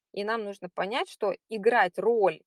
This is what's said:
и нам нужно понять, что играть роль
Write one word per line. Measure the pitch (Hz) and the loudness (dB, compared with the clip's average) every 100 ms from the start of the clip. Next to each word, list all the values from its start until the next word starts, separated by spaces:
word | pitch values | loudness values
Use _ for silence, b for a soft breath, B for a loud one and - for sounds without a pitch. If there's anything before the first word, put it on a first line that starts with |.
| _ | _
и | - | -8
нам | 208 233 | -4 -4
нужно | 202 196 180 | -6 -10 -10
понять, | - 185 262 370 | -6 -4 -4 -6
что | - 202 - - | -4 -4 -4 -6
играть | 220 208 240 185 - | 0 2 4 2 2
роль | 220 233 185 156 | 0 4 2 0